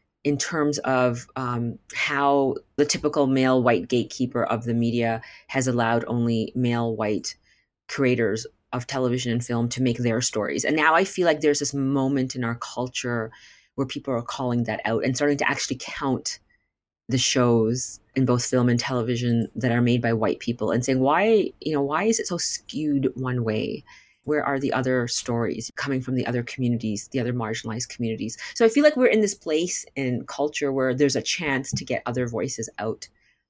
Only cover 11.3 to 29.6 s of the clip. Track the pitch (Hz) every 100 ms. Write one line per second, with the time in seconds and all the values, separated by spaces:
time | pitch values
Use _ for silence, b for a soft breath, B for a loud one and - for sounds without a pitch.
11.3 | 151 151 143 139 139 135 139 135 139 127
12.3 | 127 117 120 - - 127 - 123 120 110
13.3 | B B B B - 131 143 - 120 120
14.3 | - 127 120 113 107 104 113 127 127 147
15.3 | 143 - 139 - 120 - - 139 127 -
16.3 | - _ _ _ _ _ _ - 127 -
17.3 | 135 123 117 110 127 - - _ - 127
18.3 | 123 - 131 123 120 - 127 117 120 120
19.3 | 117 110 - 123 117 120 120 117 117 107
20.3 | - - 117 104 107 127 131 131 165 214
21.3 | 220 - - - 147 139 151 208 220 -
22.3 | 170 - - - - 151 139 131 - 127
23.3 | 123 113 107 - - b b b b -
24.3 | 151 - 139 135 127 131 127 117 - -
25.3 | 117 110 - - - 139 131 127 127 -
26.3 | 120 120 - 123 120 110 101 - 131 120
27.3 | 123 110 113 113 113 - - 117 113 226
28.3 | - B - 226 254 302 277 254 220 208
29.3 | 196 - 156